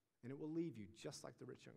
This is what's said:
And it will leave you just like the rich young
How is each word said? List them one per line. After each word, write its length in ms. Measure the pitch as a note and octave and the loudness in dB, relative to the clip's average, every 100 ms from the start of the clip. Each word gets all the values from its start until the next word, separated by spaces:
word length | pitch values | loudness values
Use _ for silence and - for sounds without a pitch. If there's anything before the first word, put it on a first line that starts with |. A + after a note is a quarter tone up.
| _ _ | _ _
And 80 | A#2+ | -4
it 80 | C#3+ | 0
will 140 | D3+ | 4
leave 240 | E3 E3+ A#2 | 6 6 2
you 80 | G2+ A2 | -4 -4
just 220 | D3+ C#3+ | -4 -2
like 120 | C#3 B2+ | -6 -6
the 60 | B2+ | -6
rich 200 | B2 | -6
young 80 | A#2+ | -8